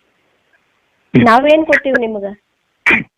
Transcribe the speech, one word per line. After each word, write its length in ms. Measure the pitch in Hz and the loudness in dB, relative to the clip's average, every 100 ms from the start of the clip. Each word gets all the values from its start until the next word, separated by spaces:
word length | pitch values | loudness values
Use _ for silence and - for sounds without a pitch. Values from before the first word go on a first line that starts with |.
| _ _ _ _ _ _ _ _ _ _ _ - | _ _ _ _ _ _ _ _ _ _ _ 2
ನಾವೇನ್ 420 | 233 233 294 311 320 | 4 2 2 0 2
ಕೊಟ್ಟಿವಿ 340 | 285 269 247 | -2 -2 -4
ನಿಮ್ಗ? 240 | 226 214 196 202 _ _ _ _ - - - | -4 -8 -12 -14 _ _ _ _ -4 -4 -6